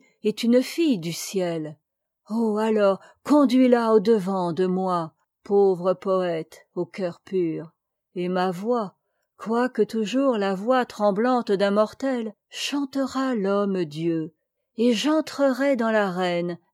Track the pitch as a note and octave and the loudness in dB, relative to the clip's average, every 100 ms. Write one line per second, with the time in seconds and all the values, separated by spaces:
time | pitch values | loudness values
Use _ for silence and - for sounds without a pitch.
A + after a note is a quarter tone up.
0 | _ _ G#3+ G#3+ A#3 B3 C4 - E4 A3 | _ _ -4 -2 2 2 2 0 0 0
1 | E3 D#3+ - G3 F3+ E3 D3+ D#3 _ _ | -2 -8 -6 -4 -4 -4 -8 -12 _ _
2 | _ _ _ A3 A3+ G#3+ A3 G#3+ G3+ F#3+ | _ _ _ -4 -2 0 0 2 2 0
3 | - _ - D4 C4+ B3+ B3+ A#3+ A3+ A3 | -6 _ 2 4 6 6 6 4 4 4
4 | G3 A3+ F#3 F#3+ F3 E3 F#3 F#3 F#3+ F3 | 4 2 2 -2 -2 0 0 0 0 -2
5 | D#3+ - _ _ - G3+ G3 F3+ F#3 F3+ | -4 -10 _ _ -2 4 4 2 0 -2
6 | G3 F#3+ F3+ D#3+ D#3+ - _ - F3 - | 0 0 0 -4 -8 -16 _ -8 -8 -6
7 | F3+ E3+ - F#3+ E3+ D#3 D#3+ _ _ _ | -8 -8 -6 -2 -2 -4 -10 _ _ _
8 | _ F#3+ F3+ F#3 F#3 F3 G#3+ A#3+ G#3 - | _ -6 -4 -2 -2 -2 -2 -2 -4 -10
9 | _ _ _ _ G3+ A#3 B3 - G#3 A3+ | _ _ _ _ -4 -2 0 0 0 0
10 | G#3 B3+ C#4 A3+ G3 F#3+ G#3+ C4 A#3+ - | -2 0 0 0 -2 -2 0 0 0 0
11 | G#3 G3 A#3+ B3 A#3 G3 G3+ G3+ G#3+ - | 0 2 0 0 0 0 2 2 0 -2
12 | C4+ B3 A3 - _ - - C#4+ C#4 C4+ | -4 -4 -6 -12 _ -10 -6 -4 -4 -4
13 | C4 C4 C4+ A#3+ F#3+ G3+ G3+ F#3 E3 D3 | -4 -4 -2 -2 0 0 0 -2 -4 -4
14 | E3 E3 D#3+ - _ _ _ - A#3+ A3 | -2 -2 -4 -12 _ _ _ 0 2 2
15 | B3 D#4 D4+ - C#4 B3 C#4 C4 A3+ A3 | 2 0 -2 -2 0 0 0 0 2 2
16 | G3+ F3 F#3 F3 F3 E3+ _ | 0 0 -2 0 -4 -6 _